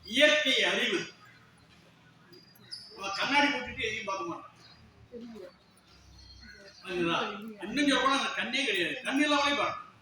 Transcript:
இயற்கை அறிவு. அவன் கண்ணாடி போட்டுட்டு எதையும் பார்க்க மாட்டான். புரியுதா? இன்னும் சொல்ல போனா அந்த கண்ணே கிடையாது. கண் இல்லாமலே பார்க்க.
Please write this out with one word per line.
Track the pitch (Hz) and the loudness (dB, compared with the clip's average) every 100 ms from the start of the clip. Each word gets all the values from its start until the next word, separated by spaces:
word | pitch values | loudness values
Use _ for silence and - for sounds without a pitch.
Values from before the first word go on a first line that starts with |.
இயற்கை | 196 240 302 302 277 247 | -2 6 6 6 2 2
அறிவு. | 185 196 233 180 170 - - - - - - - - - - - - - - - - - - - | 2 2 0 -2 -4 -14 -20 -20 -20 -20 -20 -20 -20 -20 -20 -20 -20 -20 -20 -20 -16 -16 -16 -10
அவன் | 196 196 | -6 -2
கண்ணாடி | 247 285 285 | 2 4 4
போட்டுட்டு | 254 247 - | 2 -6 -4
எதையும் | 220 214 | -4 -4
பார்க்க | 202 190 170 | -4 -4 -6
மாட்டான். | - - - - - - - - 247 233 220 180 - - - - - - - - - - - 202 - | -8 -14 -20 -20 -20 -20 -20 -18 -16 -14 -14 -16 -18 -20 -20 -20 -20 -20 -20 -20 -20 -20 -20 -20 -18
புரியுதா? | 190 180 170 165 - 208 220 208 | -6 -2 0 0 -2 -6 -10 -12
இன்னும் | 208 262 285 | -6 0 2
சொல்ல | 254 | 4
போனா | 262 269 | 4 2
அந்த | 214 | 0
கண்ணே | - 220 262 | -4 -2 0
கிடையாது. | 254 190 160 143 | 0 0 0 -2
கண் | 208 269 | -2 2
இல்லாமலே | 302 285 285 285 | 4 4 4 2
பார்க்க. | - - - - | 0 -4 -14 -20